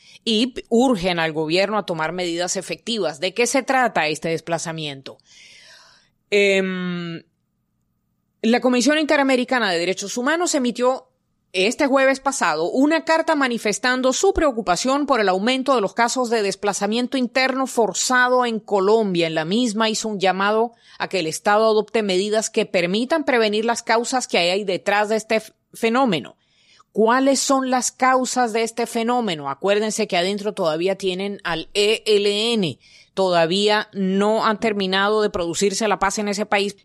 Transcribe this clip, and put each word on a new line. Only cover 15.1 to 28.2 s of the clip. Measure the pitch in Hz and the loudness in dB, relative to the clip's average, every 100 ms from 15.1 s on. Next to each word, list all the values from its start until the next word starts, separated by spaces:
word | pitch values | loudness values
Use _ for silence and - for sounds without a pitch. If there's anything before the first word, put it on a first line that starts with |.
| 254 | 2
el | 202 | 2
aumento | 185 214 262 262 | 2 2 0 2
de | 262 | 0
los | 196 | 0
casos | - 233 262 247 | 0 0 0 0
de | 226 | 0
desplazamiento | 202 185 208 - 202 226 247 277 | 0 -2 -4 -2 -2 -2 -2 -2
interno | 247 269 262 262 262 | -2 0 0 0 -2
forzado | - 208 170 - 254 247 254 240 | 0 0 0 0 2 4 2 0
en | 220 | -2
Colombia. | - 202 190 226 214 175 165 | -2 0 4 4 2 0 0
En | 160 | 0
la | 156 | 0
misma | 214 247 208 220 | 0 0 0 -2
hizo | 220 220 | -2 -4
un | 208 | -2
llamado | 185 185 202 220 233 - _ - | 0 2 2 2 0 -4 _ -10
a | 185 | -6
que | 190 | -4
el | 160 | -4
Estado | 156 - 208 220 | -4 0 2 4
adopte | 214 208 233 | 2 0 -2
medidas | 208 185 208 214 214 | 0 0 0 -2 -2
que | - 208 | -2 -2
permitan | 190 175 202 247 330 | 0 0 0 0 -2
prevenir | 277 254 220 208 | 0 2 2 0
las | 226 233 | -2 -2
causas | - 226 233 262 - | 0 0 0 -2 -2
que | 196 | 0
hay | 175 190 196 | 0 0 -2
detrás | 175 - 202 214 | -4 0 0 2
de | 220 | -2
este | 214 220 | 0 -2
f-, | - _ _ | -4 _ _
fenómeno. | - 233 233 269 165 87 - _ _ _ _ _ | -4 0 2 2 0 -4 -16 _ _ _ _ _
¿Cuáles | - 220 247 269 269 | 0 4 4 4 2
son | - 269 262 | 2 0 0
las | 254 233 | -2 -2
causas | - 254 262 | 0 2 2